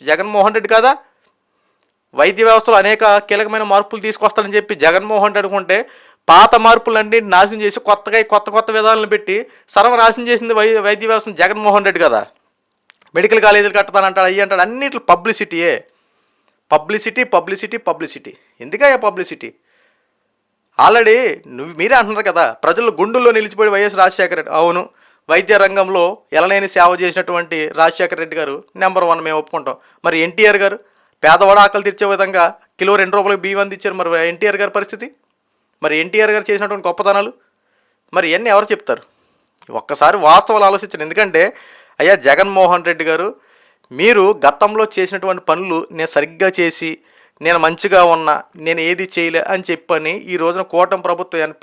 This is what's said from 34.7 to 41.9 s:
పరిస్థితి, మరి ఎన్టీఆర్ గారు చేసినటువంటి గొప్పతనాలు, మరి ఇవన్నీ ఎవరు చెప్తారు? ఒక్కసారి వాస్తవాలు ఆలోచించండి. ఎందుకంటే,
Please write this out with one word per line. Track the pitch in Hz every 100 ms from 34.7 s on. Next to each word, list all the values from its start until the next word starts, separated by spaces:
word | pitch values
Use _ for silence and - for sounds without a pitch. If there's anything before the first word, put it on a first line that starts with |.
| 202
పరిస్థితి, | 190 208 254 _ _ _ _ _ _ _
మరి | 151 156
ఎన్టీఆర్ | 165 214 214 208
గారు | 202
చేసినటువంటి | 202 202 202 180
గొప్పతనాలు, | 175 196 202 220 - _ _ _ _ _ _ _ 180
మరి | 170
ఇవన్నీ | 175 233 202
ఎవరు | 208
చెప్తారు? | 214 - 117 - _ _ _ _ _ - 113
ఒక్కసారి | - 143 151 202 151
వాస్తవాలు | 180 202 214 196
ఆలోచించండి. | 196 214 147 156
ఎందుకంటే, | 170 202 165 196 - - - _